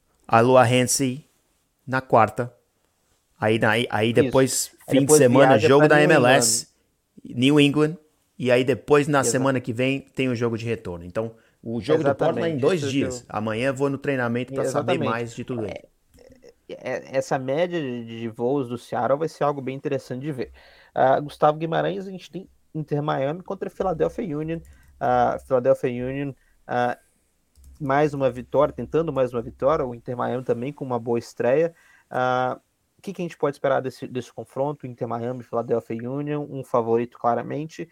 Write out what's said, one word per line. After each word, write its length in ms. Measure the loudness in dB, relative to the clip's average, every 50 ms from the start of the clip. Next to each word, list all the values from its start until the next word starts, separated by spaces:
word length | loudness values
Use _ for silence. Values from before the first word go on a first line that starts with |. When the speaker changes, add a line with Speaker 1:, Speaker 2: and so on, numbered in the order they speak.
| _ _ _ _ _
Speaker 1:
a 140 | 2 4 4
Lua 280 | 6 8 8 6 6 6
Hensey 580 | 4 2 2 0 0 0 -2 -2 -4 -6 -12 _ _ _ _ _ _ _ _ _ _ _ _
na 160 | -6 -6 -6
quarta, 540 | 0 4 6 6 6 6 2 -4 -6 -6 -10 _ _ _ _ _ _ _ _ _ _ _ _ _ _ _ _ _
aí, 180 | 0 0 2 2 2
aí, 240 | 2 2 2 0 -2
aí 160 | -2 0 0 2
Speaker 2:
Isso. 20 | 4
Speaker 1:
depois, 600 | 2 2 4 4 2 2 2 0 -4 -6 -6 -10 _ -4
Speaker 2:
Aí 60 | 0
Speaker 1:
fim 80 | 2 2
Speaker 2:
depois 180 | 6 6 6 6
Speaker 1:
de 60 | 8
semana, 240 | 6 8 8 8 8
Speaker 2:
viaja 200 | 6 6 6 6
Speaker 1:
jogo 200 | 6 6 6 6
Speaker 2:
pra 0 |
Speaker 1:
da 80 | 6
Speaker 2:
New 80 | 6 6
Speaker 1:
M 100 | 6 6
L 120 | 6 6
S, 420 | 6 6 4 4 2 0 -2 -6 -10 _ _ _ _ _ _ _ _ _ -20 -18
Speaker 2:
England. 160 | -10 -2 2
Speaker 1:
New 200 | 2 4 6 6
England, 380 | 6 6 4 2 0 0 0 -6 _ _ _ _ _ _ _ -4
e 140 | 0 2
aí 100 | 4 4
depois, 460 | 4 2 0 -2 2 2 4 4 4 4
na 100 | 2 2
Speaker 2:
Exato. 140 | 2 2
Speaker 1:
semana 280 | 0 0 0 0 0 0
que 120 | -2 -4
vem, 280 | -4 -2 -2 -2 -2 -4
tem 280 | -8 _ _ -4 -2 -2
o 80 | -2
jogo 200 | -2 -2 -2 -4
de 80 | -4 -4
retorno. 400 | -6 -6 -6 -6 -10 -12 -10 -12
Então, 300 | -8 -6 -6 -6 -6 -10 _ _ _ _ _
o 200 | -10 -8 -8 -6
jogo 240 | 0 0 0 2 2
do 100 | 0 0
Portland 240 | 0 0 -2 0 0
é 120 | -2 -2
em 60 | -2
Speaker 2:
Exatamente, 40 | 0
Speaker 1:
dois 220 | 0 0 0 0
Speaker 2:
isso 100 | -2 -2
Speaker 1:
dias. 300 | -2 -2 -2 -2 -4 -10
Speaker 2:
que 100 | -12 -10
eu 40 | -8
Speaker 1:
Amanhã 320 | -6 -4 -4 -2 -2 -2 -2
eu 40 | -2
vou 160 | -2 -2 -2
no 80 | -2 -4
treinamento 560 | -4 -4 -2 -2 -2 -2 -2 -4 -4 -4 -4
pra 100 | -4 -4
saber 280 | -2 -2 -2 -2 -2
Speaker 2:
Exatamente. 180 | -2 -2 -2 -2
Speaker 1:
mais 240 | -2 -4 -6 -8 -10
de 100 | -12 -10
tudo 180 | -8 -8 -6
aí. 100 | -6 -8 -10 -12 -14 _ _ _ _ _ _ _ -20 -20 -20 _ _ -20 _ _ _ -18
Speaker 2:
É, 240 | -16 -12 -8 -8
é, 240 | -8 -8 -8 -4 -4
essa 200 | -4 -2 -2 -4
média 440 | -4 -4 -4 -2 -2 -2 -2 -4 -6
de, 400 | -6 -6 -8 -8 -10 -12 -10 -10
de 80 | -8 -8
voos 400 | -6 -4 -2 -2 -2 -2 -4 -6
do 100 | -8 -10
Seattle 400 | -8 -8 -4 -4 0 0 0 -2
vai 100 | -2 -6
ser 140 | -4 -2
algo 180 | -2 -2 -2 -4
bem 140 | -6 -8 -10
interessante 480 | -8 -6 -6 -6 -6 -6 -8 -10 -8
de 80 | -8 -8
ver. 220 | -8 -8 -10 -10 -12 -18 -20 -20 _ _ _ _ _
Ah, 240 | 0 2 2 2 0
Gustavo 400 | -2 -6 -2 0 2 2 2 0
Guimarães, 480 | -4 -4 -4 -2 -2 -2 -4 -6 -10
a 40 | -12
gente 180 | -14 -16 -18 -16
tem 180 | -16 -16 -16 -18 _ _ _ _ -10
Inter 260 | -10 -6 -4 -4 -4
Miami 400 | -2 -2 -2 -2 -2 -4 -4 -6
contra 280 | -10 -12 -12 -10 -10 -12
Philadelphia 680 | -8 -4 -4 -4 0 0 -2 -2 -2 -6 -8 -6 -6
Union. 220 | -6 -6 -6 -8 -8 -10 -14 -20 -20 _ _ _ _
Ah, 400 | 0 2 2 4 2 2 0 -4 -4
Philadelphia 580 | -2 0 2 4 2 2 2 0 -4 -4 -4 -6
Union, 280 | -6 -6 -6 -8 -8 -10 -12 _ _ _ _ _
ah, 320 | -4 -2 -2 0 -2 -2 -6 _ _ _ _ _ _ _ _ _ _ _ _ -20 -20 -14 -8
mais 320 | -2 0 2 2 2 2
uma 160 | 0 0 -2 -2
vitória, 440 | -2 -4 -8 -2 2 2 2 2 -2
tentando 380 | -6 -8 -2 -2 -2 -2 0
mais 200 | 0 -2 -2 -2
uma 80 | -2 -6
vitória. 460 | -8 -8 -8 -2 0 0 0 0 -2
O 80 | -4 -8
Inter 220 | -10 -10 -10 -6
Miami 260 | -6 -4 -4 -4 -4
também 300 | -2 -4 -4 -4 -4 -8
com 120 | -8 -10 -6
uma 140 | -6 -6 -4
boa 200 | -2 -2 -4 -4
estreia. 540 | -4 -6 -8 -4 0 2 2 2 0 0 -4 _ _ _ _ _ _ _
Ah, 500 | -4 -2 -2 0 0 0 -2 -2 -4 -8 _ _ _ _ _ _ _ _
o 20 |
que, 120 | -14 -12
que 100 | -10 -8
a 20 | -10
gente 140 | -10 -6 -4
pode 160 | -4 -4 -4
esperar 260 | -2 -2 0 0 0
desse, 280 | -2 -4 -8 -10 -14 -10
desse 240 | -8 -10 -10 -10
confronto? 540 | _ -18 -18 -12 _ -6 -4 -4 -6 -8 -12
Inter 200 | -16 -10 -10 -8
Miami, 380 | -6 -6 -6 -6 -6 -8 -10 -10
Philadelphia 640 | -6 -6 -6 -2 -2 -2 -2 -2 -4 -8 -8 -8 -8
Union, 360 | -6 -6 -6 -6 -6 -6 -6 -8
um 140 | -10 -12 -8
favorito 520 | -2 -2 -2 2 2 2 0 0 -2 -6
claramente 720 | -2 0 0 0 0 -2 -6 -8 -8 -8 -10 -12 -14 -14 -14